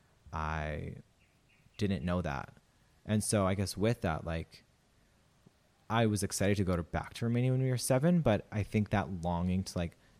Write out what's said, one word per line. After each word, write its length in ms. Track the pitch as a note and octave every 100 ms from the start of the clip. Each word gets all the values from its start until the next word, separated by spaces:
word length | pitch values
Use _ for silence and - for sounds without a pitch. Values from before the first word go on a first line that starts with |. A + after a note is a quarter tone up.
| _ _ -
I 600 | D#2 D#2 D#2 D2+ D2+ F2 - - _ _ _ _ _ _ -
didn't 300 | G2+ F2+ E2+
know 160 | F2+
that. 320 | D#2 C2+ - - _ _ _ _
And 180 | - G#2+
so 240 | - G#2+ F#2+
I 60 |
guess 220 | G2 F#2+ -
with 240 | G#2+ A#2+
that, 240 | F#2 D#2
like, 400 | E2 E2 - - _ _ _ _ _ _ _ _ - _ _ _ -
I 160 | A2+ A2
was 160 | G#2
excited 340 | G2 - F#2+ G2+
to 80 |
go 100 | F2+
to, 80 | F2
back 300 | E2+ E2+ -
to 120 | - A#2
Romania 260 | A#2+ B2+
when 100 | B2+
we 60 | C3
were 80 | B2
seven, 460 | - C3 D#3+ F3+
but 240 | C3+ G#2 -
I 120 | G#2+
think 260 | - A2 G2+
that 320 | G2+ D#2 F#2
longing 400 | F2 E2+ F2+ F#2
to, 140 | F#2 F2+
like, 200 | F2 - _